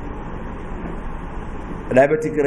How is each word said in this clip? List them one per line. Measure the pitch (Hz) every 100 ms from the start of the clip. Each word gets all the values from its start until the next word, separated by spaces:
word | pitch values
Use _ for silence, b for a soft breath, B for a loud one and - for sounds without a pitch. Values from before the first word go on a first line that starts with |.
| - - - - - - - - - - - - - - - - - - - 123
ഡയബറ്റിക് | 143 156 156 151